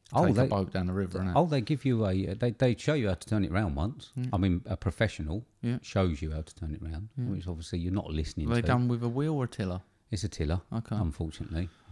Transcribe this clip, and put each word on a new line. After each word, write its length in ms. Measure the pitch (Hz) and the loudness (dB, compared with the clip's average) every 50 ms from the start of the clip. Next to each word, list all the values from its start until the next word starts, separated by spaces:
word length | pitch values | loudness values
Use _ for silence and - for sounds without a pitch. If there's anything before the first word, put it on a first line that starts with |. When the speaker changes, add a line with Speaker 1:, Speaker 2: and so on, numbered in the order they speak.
| _ - | _ -2
Speaker 1:
Oh, 140 | - 127 175 | 2 4 6
Speaker 2:
take 80 | 170 110 | 6 6
Speaker 1:
they, 100 | 107 135 | 6 4
Speaker 2:
a 40 | - | 4
boat 240 | 104 98 95 - | 4 2 0 0
down 140 | - 92 90 | 0 -2 -2
the 60 | 90 | 0
river, 260 | 92 98 98 87 90 90 | 0 -2 -2 -2 -2 -2
innit? 120 | 95 95 110 | 0 2 4
Speaker 1:
oh, 120 | 139 175 | 4 4
they 140 | 165 151 135 | 4 2 0
give 240 | 107 - 156 131 - | 0 0 -2 0 2
you 200 | 135 123 110 110 | 2 2 4 4
a, 280 | 95 95 95 95 82 98 | 2 2 2 0 0 -2
they, 160 | 113 123 123 | 0 0 0
they 260 | 113 - 131 127 117 | 2 2 2 2 2
show 180 | - - - 156 | 2 0 0 0
you 140 | 147 113 101 | 2 2 0
how 60 | 90 | 0
to 120 | - - - | -2 -2 0
turn 160 | 110 104 95 | 0 0 2
it 60 | - | 2
round 240 | 80 101 110 85 71 | 0 0 0 0 0
once. 380 | 69 82 - - - - - - 127 | 0 -2 -2 -4 -6 -14 -12 -8 -6
Speaker 2:
Mm. 100 | 123 127 | -4 0
Speaker 1:
I 40 | 107 | 2
mean, 260 | 90 95 95 87 90 - | 2 4 4 2 2 0
a 100 | - 85 | -4 -4
professional 680 | - - 95 - - 117 104 - - 78 76 82 110 120 - _ _ | -2 -2 -2 0 2 0 0 0 -2 -4 -4 -4 -6 -6 -10 _ _
Speaker 2:
Yeah. 160 | - 120 123 - | -4 -2 -2 -2
Speaker 1:
shows 380 | - - - 98 95 90 80 71 | -4 -2 2 2 2 2 2 0
you 100 | 80 78 | -4 -4
how 100 | 76 76 | -4 -6
to 120 | 78 - - | -6 -8 -10
turn 200 | - 82 78 76 | -8 -6 -6 -6
it 80 | - | -6
round, 260 | - 80 78 78 104 110 - | -6 -6 -6 -8 -8 -8 -6
Speaker 2:
Yeah. 80 | 131 120 120 | -6 -4 -4
Speaker 1:
which 180 | 98 90 87 90 | -4 -4 -4 -6
obviously 300 | 87 80 82 - - 87 | -6 -8 -8 -6 -4 -2
you're 140 | 85 90 | -2 0
not 180 | 92 101 - - | -2 -2 -2 -2
listening 380 | 78 78 76 - - - 76 73 | -2 -2 -2 -2 -2 -2 0 2
Speaker 2:
Were 80 | 117 | 2
they 40 | 120 | 2
Speaker 1:
to. 60 | 113 | 4
Speaker 2:
done 200 | 123 127 123 123 120 | 4 4 4 4 2
with 140 | 120 117 | 2 0
a 60 | 120 120 | 0 -2
wheel 260 | 117 135 147 160 156 | 0 0 0 0 0
or 100 | 143 127 | 0 -2
a 40 | 113 | -2
tiller? 320 | - - 104 95 90 92 - _ _ _ _ - | -2 -2 -2 -2 -2 -4 -8 _ _ _ _ -6
Speaker 1:
It's 120 | 113 85 - | -4 -4 -4
a 40 | - | -4
tiller, 320 | - - 80 73 85 90 - - | -2 -2 0 0 0 -2 -2 -4
Speaker 2:
Okay. 220 | - 113 117 - 110 | -6 -6 -4 -4 -2
Speaker 1:
unfortunately. 720 | 101 92 82 73 - 87 80 - - - - 82 80 90 85 - _ _ - | -2 0 -2 -2 -4 -6 -6 -6 -8 -8 -6 -4 -4 -4 -4 -8 _ _ -10